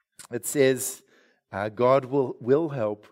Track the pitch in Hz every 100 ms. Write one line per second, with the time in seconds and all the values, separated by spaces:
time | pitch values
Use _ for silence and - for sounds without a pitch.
0 | _ - - 120 - 147 131 127 - -
1 | _ _ _ _ _ 98 110 107 123 135
2 | 127 143 123 - 120 143 160 143 107 107
3 | -